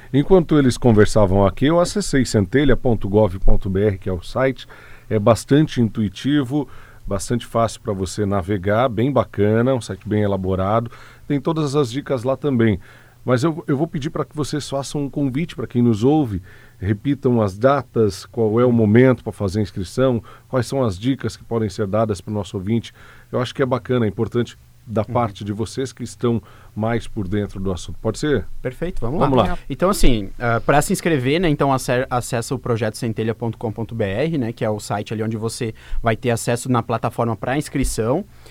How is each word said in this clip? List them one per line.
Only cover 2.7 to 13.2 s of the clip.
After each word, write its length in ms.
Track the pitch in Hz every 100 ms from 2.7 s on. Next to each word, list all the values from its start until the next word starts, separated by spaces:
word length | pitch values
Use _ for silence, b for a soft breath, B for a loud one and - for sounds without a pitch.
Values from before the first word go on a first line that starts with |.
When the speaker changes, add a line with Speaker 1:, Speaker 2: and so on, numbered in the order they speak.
| 117
Speaker 1:
ponto 320 | 131 110 104
gov 300 | 101 107 92
ponto 320 | - 101 98
B 160 | 95 107
R, 120 | 95
que 100 | -
é 20 |
o 120 | 90
site. 440 | - 117 135 123 - B B B B
É 120 | 107
bastante 600 | 104 110 - 139 156 127
intuitivo, 880 | 113 117 104 - 131 147 123 147 123 b b b -
bastante 400 | 101 - 120 -
fácil 360 | 117 113 -
pra 120 | -
você 320 | 98 92 - 101
navegar, 640 | 98 87 104 95 104 131
bem 220 | 107 123
bacana, 640 | 127 95 - 101 110 123 131
um 60 |
site 280 | - 95 101
bem 140 | 104
elaborado. 680 | 101 98 95 92 95 113 117 B B B -
Tem 120 | 143
todas 360 | 151 160 147 143
as 160 | 127
dicas 320 | 127 143 131
lá 120 | 120 135
também. 440 | 151 127 113 95 b b b b